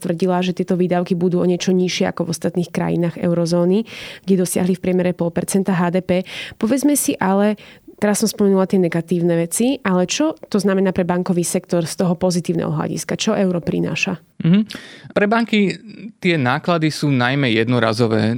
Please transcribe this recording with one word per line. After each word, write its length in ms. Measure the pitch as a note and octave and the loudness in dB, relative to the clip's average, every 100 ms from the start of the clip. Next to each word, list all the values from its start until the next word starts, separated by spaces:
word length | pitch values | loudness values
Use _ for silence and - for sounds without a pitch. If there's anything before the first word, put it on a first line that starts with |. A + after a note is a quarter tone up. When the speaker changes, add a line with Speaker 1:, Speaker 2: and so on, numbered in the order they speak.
Speaker 1:
tvrdila, 400 | F#3 E3+ F#3+ F3+ | -4 -2 0 0
že 80 | F#3 | -2
tieto 240 | F3 F3+ F3+ | -2 -2 0
výdavky 400 | F3+ F3 F3+ F3 | 0 0 -2 0
budú 240 | F#3 F3 | 0 0
o 80 | F3 | 0
niečo 240 | F3 - | 0 0
nižšie 340 | F#3 F3+ - F#3 | 0 0 0 -2
ako 220 | - E3+ | -2 -6
v 40 | E3 | -4
ostatných 340 | F3+ F3+ E3+ | -4 -4 -4
krajinách 460 | - E3+ E3 E3+ - | -4 -2 0 -2 -2
eurozóny, 680 | F3 E3+ E3+ F3 F3 G3 A3 - - - | -2 0 0 2 2 0 -2 -10 -16 -8
kde 140 | - F#3+ | 0 0
dosiahli 380 | F3+ F#3+ F3+ F#3 | 2 0 0 0
v 80 | |
priemere 280 | F#3 F3+ F3+ | 0 0 0
pol 180 | F3 E3+ | 0 -2
percenta 420 | - - G3 G3 | -2 -2 0 0
H 160 | F3 F3 | 0 0
D 80 | F3+ | 0
P. 180 | F3+ F3+ F3+ - - - | 0 -2 -2 -10 -14 -4
Povedzme 360 | A3 C4+ C#4+ | -2 2 2
si 220 | C#4+ - - | 2 0 0
ale, 380 | F#3+ G3 G#3 G#3 - - - - | 0 2 2 0 -8 -20 -20 -4
teraz 220 | G#3 G3+ | 0 0
som 100 | G#3+ | 0
spomenula 360 | - G3+ F#3+ F#3+ | 2 2 4 2
tie 160 | G3 | 2
negatívne 560 | F3 E3+ E3 F3+ F3 E3+ | 2 0 -2 0 2 2
veci, 400 | E3+ - A#3 C#4 | 0 0 0 0
ale 280 | G3 F3+ F3+ | 0 0 0
čo 240 | - D#4 - - | 0 -2 -4 -4
to 80 | G#3 | 0
znamená 320 | F#3+ F#3+ F#3+ | 2 2 0
pre 160 | F3+ F3 | 0 0
bankový 400 | F3+ F3+ F3 E3+ | 0 0 0 0
sektor 400 | F#3 - F3 E3 | -4 -2 -2 -2
z 100 | - | -2
toho 220 | F#3 F3 | -2 0
pozitívneho 560 | F#3 F3 E3 E3 E3 | 0 0 -2 -2 -2
hľadiska? 400 | D#3 E3 D#3+ - | -2 -4 -6 -6
Čo 240 | D#3+ - G#3 | -4 -2 0
euro 240 | F#3+ F3 | 0 -2
prináša? 560 | - F3 E3+ E3 - F3 _ - | -2 -2 -2 -4 -4 -6 _ -2
Speaker 2:
Mhm. 200 | E3 F#3+ G#3+ - - - - | 2 4 2 -6 -18 -20 -6
Pre 120 | - G3+ | 0 2
banky 480 | A#3 A#3 G#3+ G3 - G#3+ - A3+ - | 2 2 2 2 -2 -12 -18 -18 -4
tie 160 | F#3+ | 0
náklady 560 | E3 B2 C#3 - E3+ D#3 | 2 2 0 0 0 0
sú 240 | - D3 | 0 0
najmä 400 | C3+ B2 C#3 C3 | 2 2 2 2
jednorazové 800 | A2 A2+ B2 A2+ A2 A#2 A2 G#2+ | 2 2 2 2 2 2 2 0